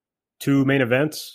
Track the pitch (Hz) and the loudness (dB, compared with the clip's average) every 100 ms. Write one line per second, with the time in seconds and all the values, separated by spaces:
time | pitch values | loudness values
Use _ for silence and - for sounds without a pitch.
0 | _ _ _ _ - 139 135 139 120 127 | _ _ _ _ 0 2 2 2 2 0
1 | 151 - - | -2 -6 -14